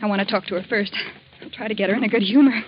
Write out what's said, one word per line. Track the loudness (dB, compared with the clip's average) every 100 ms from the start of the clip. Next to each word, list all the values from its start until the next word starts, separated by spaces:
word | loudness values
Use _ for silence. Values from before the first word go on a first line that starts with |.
I | -2
want | -2
to | -2
talk | -2 -4
to |
her | -8 -4
first. | -4 -4 -6 -10 -12 _ -20
I'll | -20
try | -12 -8
to |
get | -4 0
her | 0
in |
a | 0
good | 0
humor. | 2 6 6 4